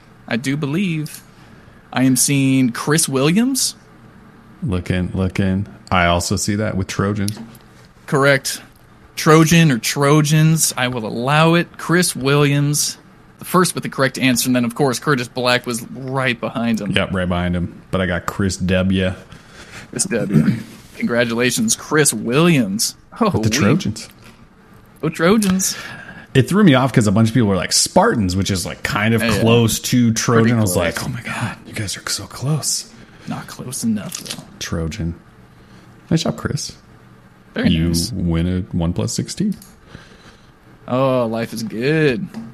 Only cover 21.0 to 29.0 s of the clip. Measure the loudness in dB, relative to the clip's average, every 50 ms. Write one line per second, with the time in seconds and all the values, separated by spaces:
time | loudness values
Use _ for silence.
21 | -4 -2 0 0 0 0 0 0 0 0 2 0 0 0 -2 -2 -4 0 2 2
22 | 2 2 0 -2 -4 0 2 4 4 4 4 4 2 0 -2 -2 -4 -4 -6 -10
23 | -20 -20 -4 -2 0 0 0 0 0 0 0 2 2 4 2 2 0 -4 -6 -8
24 | -12 -18 -20 -20 -20 -20 -20 -20 -20 -20 -20 -20 -20 -20 -20 -20 -20 -20 -12 -6
25 | -4 -4 -2 0 2 4 4 4 4 2 0 0 -2 -4 -6 -8 -12 -14 -16 -16
26 | -18 -18 -20 -20 -20 0 0 2 2 2 2 6 6 6 6 6 4 2 2 2
27 | 2 2 4 4 2 2 4 2 2 2 2 0 -2 -2 0 0 -2 2 2 2
28 | 2 2 2 0 0 0 0 -2 -2 -2 -2 -4 -4 -6 -10 -8 -8 -4 -2 0